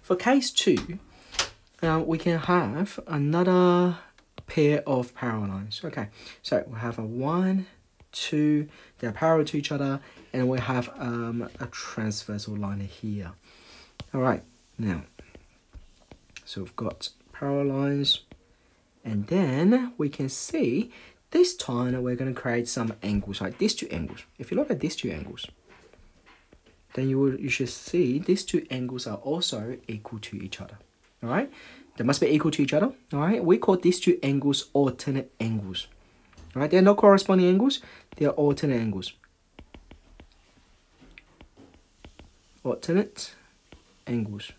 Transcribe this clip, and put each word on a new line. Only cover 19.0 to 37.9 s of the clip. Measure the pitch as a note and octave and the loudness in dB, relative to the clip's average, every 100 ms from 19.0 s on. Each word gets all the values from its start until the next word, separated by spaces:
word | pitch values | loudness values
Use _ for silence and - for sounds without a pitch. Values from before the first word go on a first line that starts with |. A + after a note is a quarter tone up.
| - | -4
and | G#2 G#2 | -4 0
then | F#3 D#3+ C3 F3+ B3 B3 - | 2 2 4 4 4 0 -4
we | D3 | -4
can | - C3+ | -2 -4
see | - - E4 D3+ C#3 A#3 - - _ _ | -2 -4 0 0 0 -4 -10 -20 _ _
this | E4 F4+ - | 2 4 2
time | - A#2+ B2 B2+ | -4 -2 0 -2
we're | B2 B2 | -2 -2
gonna | C3 | -4
create | A#2+ B2+ A#2+ A#2+ | -4 -2 -2 -2
some | - A2+ G#2+ | -2 -4 -4
angles, | - G3+ G3 G3 | -2 -2 -2 -6
like | F#3+ - | -8 0
these | G#3+ - | 0 0
two | - | -6
angles. | - - - - - | -6 -8 -10 -20 -16
If | C#3 | -4
you | F#3 | -2
look | D4+ | -2
at | E3+ | -2
these | D3+ - | -2 -4
two | A2+ | -6
angles, | D2+ - - - _ _ - - - - _ _ _ _ - _ _ _ - | -6 -10 -12 -16 _ _ -20 -20 -20 -20 _ _ _ _ -20 _ _ _ -2
then | C3+ | 0
you | C3+ | 4
will, | C#3 C3 | 2 2
you | C3+ | -4
should | - B2 | -2 -2
see | - - F3 C#3 C#3 | -4 -2 0 2 0
these | - G3 | 2 0
two | - E3 - | 2 -2 -2
angles | B2+ B2+ B2+ A2+ | -6 -4 -6 -8
are | G#2 | -6
also | C3+ E3 E3+ A2+ A2 B2 - | -4 -2 -2 -4 -6 -10 -10
equal | G#2+ - A2 | -10 -10 -12
to | - G2+ | -10 -10
each | F#2+ - | -10 -12
other. | G2+ G#2+ _ _ - _ | -14 -18 _ _ -20 _
All | A#2 | -2
right, | C#3 C#4 - - - - - | -2 -2 -10 -20 -20 -20 -4
they | |
must | B2 C#3 | 0 2
be | D3+ | 4
equal | D3+ D#3 | 4 2
to | - | 0
each | C#3 | 2
other. | D3+ A#3+ - _ | 2 0 -4 _
All | C#3+ | -2
right, | D#3+ A3+ E3+ | 0 2 4
we | F#3+ | 4
call | - F#3 | 4 4
these | F3+ F3+ | 4 4
two | - F3+ | 2 2
angles | C#3 C#3 C#3+ C#3 - | 2 2 2 0 0
alternate | C#3+ C3+ B2 - C3+ C3+ _ | 2 2 0 -4 -4 -4 _
angles. | A2+ A2 G2 F2+ - - _ _ _ - - B2+ | -4 -2 -4 -10 -12 -20 _ _ _ -20 -10 -4
All | |
right, | D3+ | 2
they're | F3+ | 6
not | F#3+ G3+ | 6 8
corresponding | G#3 G3 G3 F#3+ F3+ | 8 8 6 4 6
angles, | F#3+ C4 - - | 6 4 0 -8